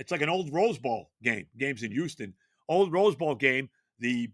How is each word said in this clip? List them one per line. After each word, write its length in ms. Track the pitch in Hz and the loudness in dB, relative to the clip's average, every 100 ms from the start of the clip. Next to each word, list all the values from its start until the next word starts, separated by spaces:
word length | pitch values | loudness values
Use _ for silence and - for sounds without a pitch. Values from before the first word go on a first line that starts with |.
it's 100 | - | -6
like 120 | 170 | -2
an 60 | 151 | 0
old 240 | 185 160 | 0 0
Rose 260 | 156 226 139 | 2 2 0
Bowl 320 | 127 110 - _ | -4 -4 -8 _
game. 240 | 117 107 - 113 | -2 -2 -6 -6
Games 240 | 139 117 | -4 -4
in 100 | 113 | -4
Houston. 420 | 117 165 - 101 90 _ _ - | -4 -4 -6 -12 -14 _ _ 0
Old 240 | 170 196 | 2 4
Rose 220 | 175 208 | 4 2
Bowl 200 | 139 156 | 2 -2
game, 340 | 123 135 131 135 _ _ - | 2 2 0 -4 _ _ -6
the 280 | 120 123 117 | -2 -2 0